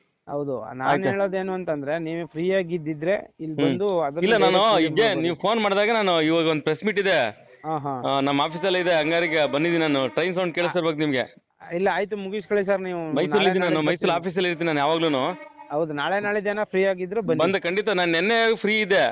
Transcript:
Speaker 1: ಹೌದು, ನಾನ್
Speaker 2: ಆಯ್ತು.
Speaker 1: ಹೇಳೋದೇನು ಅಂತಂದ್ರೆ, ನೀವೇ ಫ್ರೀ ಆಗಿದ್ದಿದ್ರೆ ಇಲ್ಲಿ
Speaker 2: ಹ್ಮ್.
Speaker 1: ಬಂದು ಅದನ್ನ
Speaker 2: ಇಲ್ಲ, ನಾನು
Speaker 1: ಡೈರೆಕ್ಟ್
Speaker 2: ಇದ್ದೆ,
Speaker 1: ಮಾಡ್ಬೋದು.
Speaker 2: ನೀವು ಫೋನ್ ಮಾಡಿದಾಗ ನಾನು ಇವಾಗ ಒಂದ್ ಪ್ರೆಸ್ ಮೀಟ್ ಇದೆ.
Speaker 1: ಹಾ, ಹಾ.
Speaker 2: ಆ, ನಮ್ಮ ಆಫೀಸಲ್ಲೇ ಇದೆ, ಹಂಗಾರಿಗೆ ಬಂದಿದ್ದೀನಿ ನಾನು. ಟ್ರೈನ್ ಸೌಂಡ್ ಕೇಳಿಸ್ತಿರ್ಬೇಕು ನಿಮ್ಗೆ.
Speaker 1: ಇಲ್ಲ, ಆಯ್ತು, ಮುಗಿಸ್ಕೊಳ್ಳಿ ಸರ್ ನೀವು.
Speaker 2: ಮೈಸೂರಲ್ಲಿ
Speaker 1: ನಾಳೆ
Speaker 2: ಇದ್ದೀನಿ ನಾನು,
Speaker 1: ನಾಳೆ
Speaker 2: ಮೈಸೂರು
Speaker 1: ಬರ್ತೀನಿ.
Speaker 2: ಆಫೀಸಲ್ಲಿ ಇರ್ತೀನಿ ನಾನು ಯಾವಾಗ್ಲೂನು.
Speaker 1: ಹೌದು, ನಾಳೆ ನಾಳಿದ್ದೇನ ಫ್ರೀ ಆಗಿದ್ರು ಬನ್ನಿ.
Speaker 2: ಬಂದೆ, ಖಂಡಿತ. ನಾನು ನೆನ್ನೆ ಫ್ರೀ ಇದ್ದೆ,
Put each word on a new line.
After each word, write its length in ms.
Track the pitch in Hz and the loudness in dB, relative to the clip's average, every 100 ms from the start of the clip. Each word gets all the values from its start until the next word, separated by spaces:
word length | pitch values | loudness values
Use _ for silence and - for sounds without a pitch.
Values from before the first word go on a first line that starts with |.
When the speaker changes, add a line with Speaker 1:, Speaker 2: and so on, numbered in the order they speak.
| _ _ - | _ _ -8
Speaker 1:
ಹೌದು, 260 | 143 143 120 113 | -6 -4 -6 -8
ನಾನ್ 80 | 127 | -4
Speaker 2:
ಆಯ್ತು. 260 | 139 147 190 | 0 0 0
Speaker 1:
ಹೇಳೋದೇನು 440 | 196 196 190 190 | 0 -2 -2 -4
ಅಂತಂದ್ರೆ, 460 | 185 170 147 139 165 | -4 -4 -4 -4 -4
ನೀವೇ 260 | 160 170 160 | -4 -8 -8
ಫ್ರೀ 180 | 156 180 | -4 0
ಆಗಿದ್ದಿದ್ರೆ 600 | 190 170 175 151 151 165 208 - - | 0 0 -4 -6 -4 -2 -2 -4 -12
ಇಲ್ಲಿ 160 | 160 151 | -8 0
Speaker 2:
ಹ್ಮ್. 80 | |
Speaker 1:
ಬಂದು 240 | 147 180 202 175 | 0 2 0 0
ಅದನ್ನ 240 | 147 151 | -2 0
Speaker 2:
ಇಲ್ಲ, 120 | 190 220 | 2 4
ನಾನು 220 | 190 185 | 4 4
Speaker 1:
ಡೈರೆಕ್ಟ್ 260 | 220 190 | 4 4
Speaker 2:
ಇದ್ದೆ, 180 | 156 156 | 2 2
Speaker 1:
ಮಾಡ್ಬೋದು. 220 | 220 180 | 2 2
Speaker 2:
ನೀವು 100 | 170 | -2
ಫೋನ್ 260 | 165 196 226 | -2 0 0
ಮಾಡಿದಾಗ 300 | 202 196 208 | 0 2 2
ನಾನು 300 | 226 196 165 | 2 2 2
ಇವಾಗ 260 | 156 165 160 | 4 2 2
ಒಂದ್ 160 | 156 | 0
ಪ್ರೆಸ್ 220 | 156 151 | 0 -2
ಮೀಟ್ 140 | 208 196 | -2 0
ಇದೆ. 200 | 190 160 113 - - - | 2 2 0 -4 -18 -14
Speaker 1:
ಹಾ, 140 | 156 156 | -6 -4
ಹಾ. 140 | 139 131 | -4 -4
Speaker 2:
ಆ, 180 | 135 139 | 0 0
ನಮ್ಮ 220 | 139 143 | 2 2
ಆಫೀಸಲ್ಲೇ 380 | 160 165 190 180 | 0 0 0 2
ಇದೆ, 140 | 175 | 2
ಹಂಗಾರಿಗೆ 580 | 165 151 170 175 160 139 | 2 2 0 0 2 2
ಬಂದಿದ್ದೀನಿ 300 | 139 170 170 | 0 0 2
ನಾನು. 260 | 156 139 127 | 2 0 0
ಟ್ರೈನ್ 260 | 147 175 | 0 -2
ಸೌಂಡ್ 200 | 180 180 | -2 -2
ಕೇಳಿಸ್ತಿರ್ಬೇಕು 440 | 175 175 175 165 151 | -2 -2 0 0 0
ನಿಮ್ಗೆ. 260 | 151 131 - - _ _ 170 | 0 0 -2 -8 _ _ -8
Speaker 1:
ಇಲ್ಲ, 160 | 175 190 | -2 0
ಆಯ್ತು, 240 | 175 196 208 | 0 -2 -6
ಮುಗಿಸ್ಕೊಳ್ಳಿ 480 | 190 214 - 208 | -6 -8 -2 -2
ಸರ್ 160 | 190 190 | 0 -2
ನೀವು. 200 | 185 175 | -2 -6
Speaker 2:
ಮೈಸೂರಲ್ಲಿ 380 | 160 147 175 208 | -4 -2 0 2
Speaker 1:
ನಾಳೆ 100 | 196 | 2
Speaker 2:
ಇದ್ದೀನಿ 160 | 185 | 2
ನಾನು, 100 | 180 | 0
Speaker 1:
ನಾಳೆ 120 | 156 151 | 0 0
Speaker 2:
ಮೈಸೂರು 220 | 175 190 | 0 0
Speaker 1:
ಬರ್ತೀನಿ. 80 | 170 | 0
Speaker 2:
ಆಫೀಸಲ್ಲಿ 320 | 180 175 180 | -2 -2 -2
ಇರ್ತೀನಿ 200 | 160 170 | 0 0
ನಾನು 100 | 147 | 2
ಯಾವಾಗ್ಲೂನು. 440 | 147 165 165 135 151 175 - - - | 2 2 2 0 -2 -4 -12 -18 -6
Speaker 1:
ಹೌದು, 220 | 147 160 | -4 -4
ನಾಳೆ 280 | 147 156 196 | -2 -2 -2
ನಾಳಿದ್ದೇನ 420 | 208 208 202 208 | -2 -2 -2 -4
ಫ್ರೀ 220 | 208 190 | -2 0
ಆಗಿದ್ರು 380 | 196 180 180 214 | 0 0 -4 -4
ಬನ್ನಿ. 180 | 175 156 | 0 2
Speaker 2:
ಬಂದೆ, 200 | 170 196 | 2 0
ಖಂಡಿತ. 280 | 170 190 214 | -2 -2 0
ನಾನು 240 | 185 175 | 0 2
ನೆನ್ನೆ 420 | 165 202 233 226 | 2 2 2 2
ಫ್ರೀ 260 | 220 208 214 | 2 0 0
ಇದ್ದೆ, 240 | 196 190 127 | 2 4 2